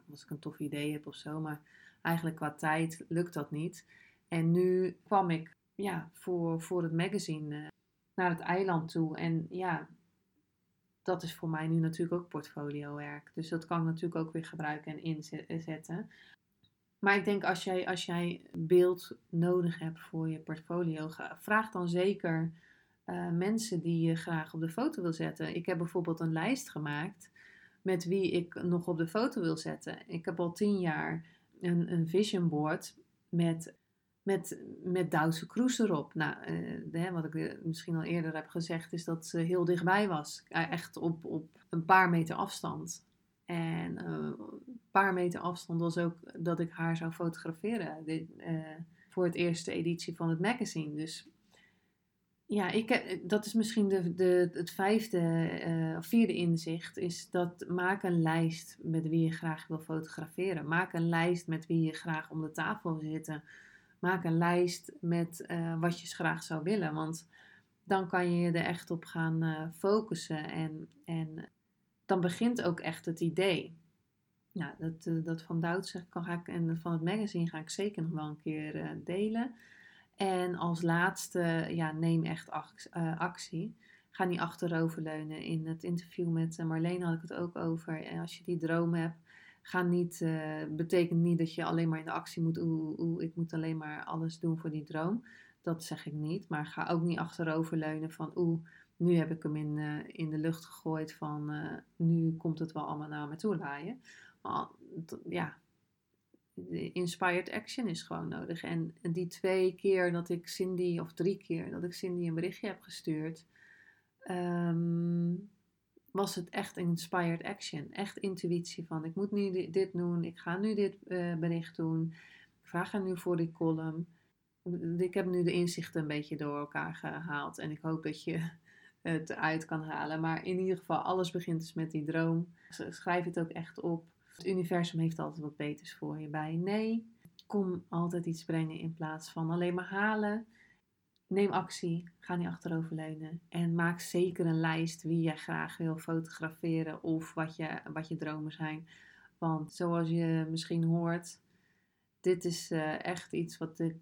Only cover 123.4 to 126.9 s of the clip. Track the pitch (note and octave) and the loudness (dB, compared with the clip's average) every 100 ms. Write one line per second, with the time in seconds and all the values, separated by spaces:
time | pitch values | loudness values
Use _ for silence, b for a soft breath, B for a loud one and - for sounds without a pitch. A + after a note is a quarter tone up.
123.4 | E3 E3 E3 D#3+ D#3+ D#3+ E3+ b b _ | 0 2 2 2 0 -4 -6 b b _
124.4 | _ _ - F3 E3 E3+ F3+ G3 F#3 F3+ | _ _ -6 -4 -2 0 0 0 0 2
125.4 | F3 F3 F3 F3 E3 E3 D#3 D3 D3 D3 | 4 4 2 0 -4 -2 -2 -2 -4 -4
126.4 | D3 D3 C#3+ D3+ D#3+ | -2 -4 -4 -4 -4